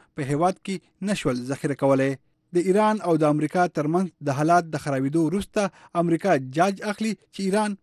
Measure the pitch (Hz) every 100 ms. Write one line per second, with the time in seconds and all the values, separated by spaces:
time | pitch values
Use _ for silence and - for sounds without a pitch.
0 | _ - 135 147 180 190 - 185 _ -
1 | 196 190 139 123 123 135 147 131 139 135
2 | 135 135 _ _ _ 175 185 196 214 214
3 | 180 160 151 151 151 180 180 160 151 175
4 | 180 - 143 135 156 175 165 151 147 135
5 | 139 160 156 196 190 214 196 - - 175
6 | 170 165 196 147 131 143 190 190 208 202
7 | 220 196 _ - 196 208 208 196